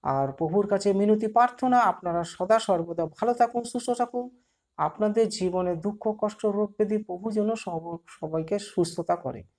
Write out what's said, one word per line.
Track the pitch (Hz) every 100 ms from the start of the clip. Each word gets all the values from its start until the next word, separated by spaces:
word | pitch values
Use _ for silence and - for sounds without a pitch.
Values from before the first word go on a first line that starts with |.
আর | 143 135 139
প্রভুর | 135 165 190 202
কাছে | 196 202
মিনতি | 196 208 214 220
প্রার্থনা, | 226 240 240 254 247
আপনারা | 214 175 180 170
সদা | 170 - 185 226
সর্বদা | 220 180 170 170 165
ভালো | - 240
থাকুন, | 240 233 240
সুস্থ | 233 240 240
থাকুন। | 240 240 247 247 _ _ _ _ -
আপনাদের | 156 - 214 214 226
জীবনে | - 185 180 180 170
দুঃখ, | 196 208 220 214
কষ্ট, | 208 208 214
রোগ | 202 208
ব্যাধি | - 214 214
প্রভু | 214 180 214
যেন | 208 208
সব-, | 220 - 170 165 170 -
সবাইকে | - 156 160 160 202
সুস্থতা | 202 - 170 175 165 175
করে। | 131 113 -